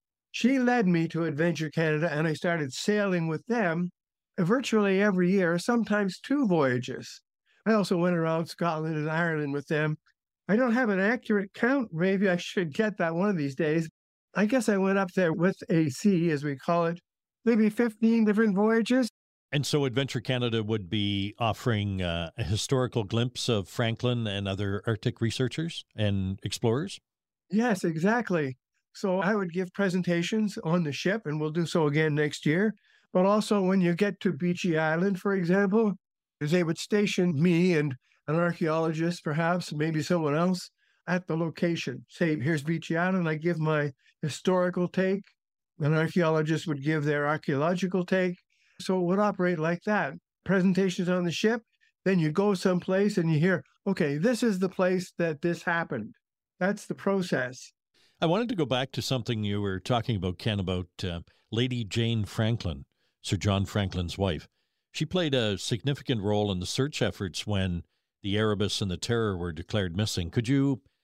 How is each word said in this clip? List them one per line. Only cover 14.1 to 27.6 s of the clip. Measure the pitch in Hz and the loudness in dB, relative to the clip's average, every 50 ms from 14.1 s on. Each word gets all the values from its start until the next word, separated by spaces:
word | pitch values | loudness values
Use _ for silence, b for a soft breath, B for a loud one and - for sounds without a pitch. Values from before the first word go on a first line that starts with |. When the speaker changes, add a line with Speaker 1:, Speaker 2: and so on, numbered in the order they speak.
| _ _ _ _ - | _ _ _ _ -2
Speaker 1:
I | - 202 | 0 0
guess | 208 262 262 214 - | 2 2 0 2 2
I | 208 190 | 2 2
went | 190 190 196 196 | 2 2 2 0
up | 196 185 - | 0 0 0
there | - 185 165 160 | 2 2 2 2
with | - 165 190 196 - - - | 2 2 0 0 -2 -2 0
A | 190 165 160 151 | 2 2 2 2
C, | 127 - - 208 196 170 165 170 | 0 0 2 2 4 4 2 2
as | 156 143 143 | 0 0 -2
we | 151 139 | -4 -6
call | 127 - - 170 175 170 | -4 -2 0 0 2 2
it, | 165 170 175 - _ _ _ _ _ _ _ _ | 0 -2 -6 -10 _ _ _ _ _ _ _ _
maybe | 226 240 214 220 208 | 2 4 4 4 2
fifteen | 208 - 240 240 226 - 226 226 226 233 220 | 2 2 0 0 0 2 2 4 4 6 4
different | 208 208 208 226 220 190 | 4 4 4 4 2 4
voyages. | 190 208 214 226 226 226 - 247 262 254 214 - _ _ _ _ _ _ _ - | 2 2 4 4 2 2 2 2 2 2 0 -4 _ _ _ _ _ _ _ -4
Speaker 2:
And | 147 131 | -2 -2
so | - - 151 139 | 0 0 0 0
Adventure | 135 110 123 139 127 - 127 | 2 0 0 -2 -2 -4 -6
Canada | 104 - 131 123 120 120 110 113 110 | -2 -2 -2 0 0 0 0 0 0
would | 104 113 110 98 82 | 0 -2 -4 -2 -2
be | 95 110 101 101 101 98 98 104 101 - | -2 0 0 2 0 0 -2 -4 -4 -2
offering, | 120 113 101 - - 127 113 104 104 101 98 95 92 | -2 -2 -2 0 0 0 0 0 0 -2 -2 -2 -2
uh, | 87 85 85 85 82 - | -2 -2 -2 -4 -6 -8
a | - 113 | -8 -4
historical | 73 110 101 - - 143 131 127 117 - 123 107 | -2 -2 -2 -2 0 0 0 0 0 -2 -4 -4
glimpse | 92 - 117 120 123 120 - - - | -2 -2 -2 -2 -2 -4 -4 -2 0
of | 120 104 95 - | 0 0 0 -2
Franklin | - - 123 113 113 - - 123 123 120 113 | -4 -2 0 0 0 0 0 -2 0 0 -2
and | 107 98 101 101 98 | -4 -4 -4 -4 -4
other | 95 92 104 98 98 104 - | -4 -2 -2 -4 -4 -4 -2
Arctic | - 113 101 - 127 - - | -4 -4 -2 -2 -4 -2 0
researchers | 120 113 - - 131 123 - - 160 170 - - - _ _ | -2 -2 0 0 -2 -2 -2 -4 -6 -8 -8 -12 -14 _ _
and | 110 107 104 101 98 95 95 98 - - | -2 0 0 0 0 -2 -2 -4 -6 -8
explorers? | 107 - - - 117 113 131 170 202 - - - _ _ _ _ _ _ _ _ _ | -8 -6 -2 0 0 0 0 -2 -6 -10 -14 -18 _ _ _ _ _ _ _ _ _
Speaker 1:
Yes, | - 214 | 0 0